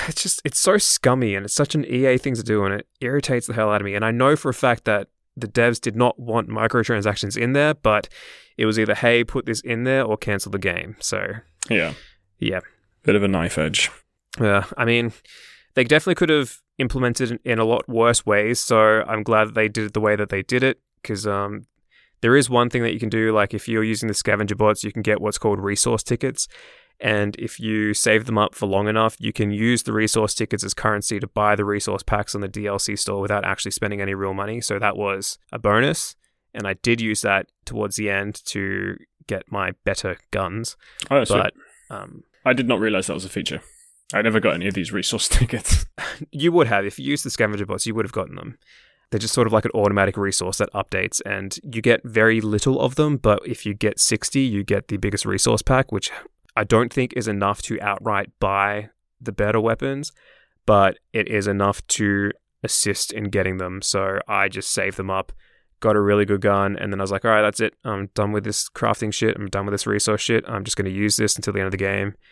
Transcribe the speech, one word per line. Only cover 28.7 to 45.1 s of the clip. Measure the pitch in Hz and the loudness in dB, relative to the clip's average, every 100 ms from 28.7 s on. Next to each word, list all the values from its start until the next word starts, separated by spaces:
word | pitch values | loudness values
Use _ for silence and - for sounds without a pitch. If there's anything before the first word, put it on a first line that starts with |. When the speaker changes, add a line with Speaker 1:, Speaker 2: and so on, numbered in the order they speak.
| 98 104 | 0 2
Speaker 1:
enough, | 110 110 - | 2 0 -2
you | 110 | -6
can | - 104 | -2 -2
use | 104 113 120 | 0 0 0
the | - | 0
resource | 110 110 113 107 | 0 0 2 0
tickets | - 110 101 | -2 -4 -4
as | 101 | -6
currency | - 110 104 - 101 | -2 -2 0 -2 -4
to | 98 | -4
buy | 110 104 104 | 0 2 2
the | 104 | 0
resource | 104 - 98 | -2 -2 -4
packs | - 104 101 | -2 -2 -2
on | 104 | -6
the | 98 | -6
D | 104 104 | -6 -4
L | 101 | -2
C | - 101 | -4 -4
store | - 101 | -4 -2
without | 101 104 95 | -2 -2 -2
actually | 95 98 | -4 -4
spending | - 104 101 | -4 -4 -4
any | 98 | -4
real | 98 98 | -4 -4
money, | 95 101 117 | -4 -6 -6
so | - 98 | -6 -2
that | 104 98 | -2 -2
was | 101 98 - - _ | -4 -4 -6 -10 _
a | 113 | -4
bonus, | 107 107 139 156 - - _ _ _ | 2 2 2 0 -6 -12 _ _ _
and | 110 101 | -8 -6
I | |
did | 95 117 117 | -4 0 0
use | 110 110 | 0 -2
that | 107 98 - _ - | 0 0 -2 _ -10
towards | 110 104 104 | -6 -4 -4
the | 104 | -4
end | 98 101 - - | -2 -4 -10 -10
to | 104 98 95 95 95 - _ - | -6 -4 -4 -6 -8 -16 _ -8
get | 98 - | -8 -6
my | 101 92 - | -6 -4 -4
better | - 98 98 85 _ | -4 -4 -4 -8 _
guns. | 98 92 107 117 - - - - | -4 -4 -4 -8 -12 -16 -16 0
Speaker 2:
Oh, | 135 | 2
sweet. | 113 101 | 4 2
Speaker 1:
But, | - - - _ - 98 | 0 -4 -18 _ -16 -16
um, | 98 - - _ 127 | -16 -20 -20 _ 2
Speaker 2:
I | |
did | 127 123 | 2 2
not | 104 | 2
realize | 110 98 - | 2 0 -2
that | |
was | 82 92 | -6 -6
a | |
feature. | - - 78 - - - _ - | -6 -6 -8 -12 -20 -20 _ -6
I | - | 0
never | 113 220 | 2 2
got | - | 2
any | - 190 | 0 -2
of | 98 | -4
these | 85 | -4
resource | 104 - | -4 -4